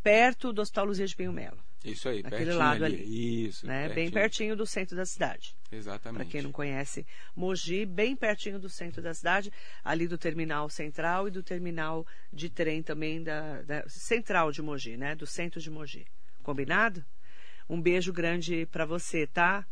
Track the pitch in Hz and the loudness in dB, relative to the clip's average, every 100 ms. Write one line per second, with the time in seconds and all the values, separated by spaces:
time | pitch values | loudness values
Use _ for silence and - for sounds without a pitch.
0 | 214 214 240 247 254 214 208 - 202 196 | 6 8 6 4 -2 0 0 0 0 0
1 | 196 - 185 175 - - - - - 104 | -2 -2 -2 -2 -4 -4 -2 -2 -2 -2
2 | 131 113 98 107 165 175 151 147 160 90 | -2 -2 -2 -2 0 4 4 4 2 0
3 | 101 110 117 117 110 - - 135 151 165 | -2 0 0 2 0 0 0 0 0 -2
4 | 165 180 214 - 214 214 220 - 190 175 | 0 2 2 2 -2 0 0 -2 -2 -2
5 | 185 - 147 - - - - 110 101 101 | -2 0 0 0 -2 -2 -2 -4 -2 -2
6 | 117 117 131 147 143 139 143 135 139 - | -2 -2 -2 -2 -2 -2 -2 -2 -2 -2
7 | 151 - - - 185 185 165 185 214 175 | -2 -4 -4 -2 0 0 0 0 0 2
8 | 220 269 226 208 214 196 190 - 175 165 | 2 2 2 0 0 -2 -2 -2 -2 -2
9 | 170 160 170 190 202 - - - - 165 | -2 0 2 2 2 -2 -2 -2 0 2
10 | 170 165 170 160 160 147 151 - 151 147 | 2 0 0 0 0 0 0 -2 -2 0
11 | 165 180 196 185 185 180 175 165 156 160 | 2 2 0 -2 -2 -2 0 0 0 0
12 | 165 - - 147 170 - 165 156 156 151 | -2 -2 -2 -2 -2 0 0 0 0 -2
13 | 156 160 165 151 156 143 - 147 - - | 0 -2 -2 -2 -2 -4 -2 -2 -2 -2
14 | - 233 - 185 160 147 156 143 131 117 | 2 2 4 4 4 2 -2 -2 -2 -2
15 | 139 151 151 - 175 170 160 156 147 - | -2 -2 -2 -2 -2 -2 -2 -2 -2 -4
16 | - - - - - 139 135 180 226 175 | -4 -4 -4 -2 -2 -2 0 2 2 0
17 | 139 - - - - - - 170 165 180 | -2 -2 -2 -2 -2 -2 -2 2 4 4
18 | 180 175 165 175 165 170 160 165 156 170 | 2 0 0 0 0 0 0 0 2 2
19 | - 170 147 - 170 202 196 | 0 0 2 4 4 4 -2